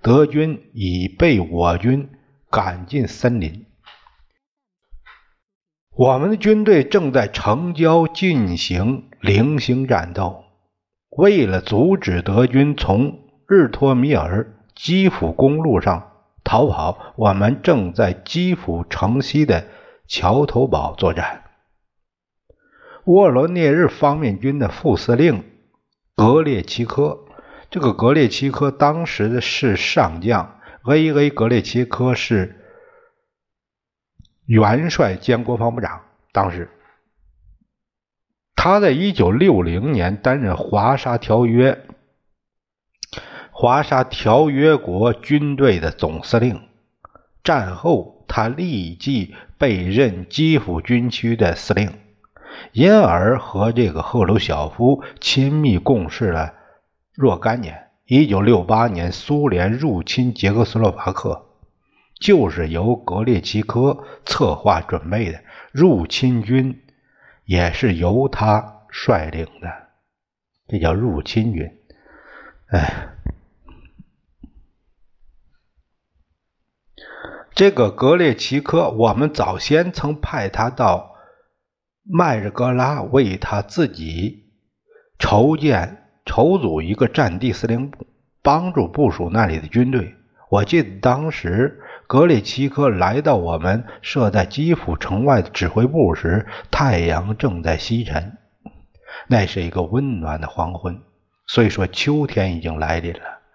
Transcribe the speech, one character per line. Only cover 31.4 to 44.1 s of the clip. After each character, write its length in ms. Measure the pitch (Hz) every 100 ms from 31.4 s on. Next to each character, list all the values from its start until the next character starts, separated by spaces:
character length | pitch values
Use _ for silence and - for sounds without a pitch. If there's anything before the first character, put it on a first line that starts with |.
| 113
列 140 | 120
奇 220 | - 120
科 300 | 123 - 127
是 500 | 120 - 107 92 - - - _ _ _ _ _ _ _ _ _ _ _ _ _ _ - _ -
元 440 | 110 104 120 165
帅 260 | - 117 92
兼 280 | - 120
国 140 | 117 120
防 160 | 117
部 80 | 120
长。 200 | 98 82 _ _ _
当 200 | 98 98
时 180 | 90 82 _ _ _ _ _ _ _ _ _ _ _ _ _ _ _ _ _ _ -
他 240 | 175 202
在 120 | 196
一 200 | 135 202
九 180 | 180 90
六 320 | 113 190 110
零 300 | 85 87 131
年 240 | 127 87 101
担 220 | 131 139
任 160 | 107 87
华 400 | - 101 131 151
沙 220 | 135 120
条 300 | - 113 120
约， 360 | 117 131 - - - _ _ _ _ _ _ _ _ _ _ - - - - -
华 320 | - 120 135
沙 220 | 151 131
条 480 | 127